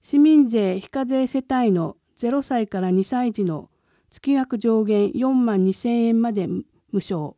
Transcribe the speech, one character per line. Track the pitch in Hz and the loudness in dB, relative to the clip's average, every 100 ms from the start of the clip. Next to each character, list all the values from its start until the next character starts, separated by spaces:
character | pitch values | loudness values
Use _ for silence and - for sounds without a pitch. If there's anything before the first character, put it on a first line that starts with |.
市 | - 285 | 0 4
民 | 302 311 262 | 6 6 4
税 | 226 196 185 | 2 0 -2
非 | - | -6
課 | 269 254 | -8 -2
税 | 262 262 | -2 -2
世 | 269 262 | -4 -4
帯 | 254 240 | 0 2
の | 180 160 - _ _ | 0 -2 -10 _ _
ゼ | 240 | -4
ロ | 277 | -4
歳 | - 247 214 | -2 -4 -4
か | 196 | -4
ら | 185 | 0
二 | 185 190 | 0 0
歳 | 254 247 | -2 -2
児 | 208 185 | -2 -4
の | 156 - _ _ _ _ | -4 -12 _ _ _ _
月 | - - 277 | -8 -2 0
額 | 262 233 | -2 -2
上 | 226 220 208 | 0 0 2
限 | 208 202 | 2 0
四 | - 262 262 233 | 0 0 2 2
万 | 202 185 | 2 0
二 | |
千 | 190 240 233 233 | 0 -2 0 2
円 | 226 | 2
ま | 233 | 0
で | 208 175 | -2 -4
無 | 185 - _ _ | -6 -10 _ _
償。 | 202 - 175 151 | -6 -4 -6 -6